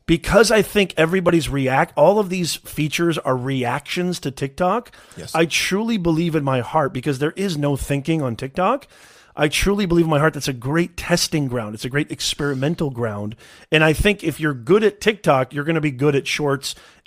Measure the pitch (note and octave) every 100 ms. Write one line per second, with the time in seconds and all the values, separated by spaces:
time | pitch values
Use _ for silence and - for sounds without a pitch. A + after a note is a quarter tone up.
0 | - E3+ - F#3+ A3+ A3 - G#3 F#3+ -
1 | D#3+ F#3+ E3+ E3+ B2+ C#3 C3 C3+ E3+ -
2 | D3+ G#3 F#3+ F#3 E3 - - - D3+ -
3 | E3+ D#3 - C3 B2+ C3+ A#2+ C#3 - F3+
4 | F3+ E3+ D3 - C#3 C#3 F3+ A3 A#3+ -
5 | - - D#2+ D#3+ E3+ - - G3 A3+ A3+
6 | E3+ D#3+ E3+ D#3 C#3 C3 A2 D#3 C3+ B2+
7 | D3 C3 D3 - G3 D3+ C#3+ C#3 - C#3+
8 | C3+ D#3+ C3 A2+ C3 F3+ F#3 C4+ - -
9 | - - _ - D3+ - F#3+ G3+ F#3+ E3+
10 | D#3+ D3 D#3 D3+ C#3 B2+ B2+ D#3+ F3 -
11 | - F3 - D#3+ C3+ B2 G#2+ A2 C3 C#3
12 | - - - - C#3+ C3 C#3 E3+ D3+ A#2
13 | A#2 G#2 G#2+ A#2 - - - D#3 D#3+ D3+
14 | G#3 G3+ E3 C#3 D#3 C3 A2+ G3+ G#3+ -
15 | G#3 G#3+ F3 C3+ B2+ C#3+ D3 E3 D3+ B2
16 | D3 C#3 C3 - D3 C#3 - - - _